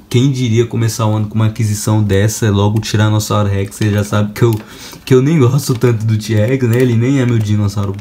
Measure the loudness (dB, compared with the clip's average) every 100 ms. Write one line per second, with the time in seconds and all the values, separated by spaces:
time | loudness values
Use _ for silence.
0 | -2 0 2 0 0 0 0 -2 -2 -2
1 | -2 0 -2 0 -2 0 -2 -2 0 0
2 | 2 2 0 0 0 2 2 0 -2 0
3 | 2 0 0 -2 0 -2 -4 -4 -2 0
4 | 0 -2 -2 0 0 0 -6 -18 -18 -18
5 | 2 2 4 2 2 2 -2 0 0 0
6 | 0 -2 0 0 0 0 0 2 2 2
7 | 2 2 2 0 0 0 0 -2 -6 -6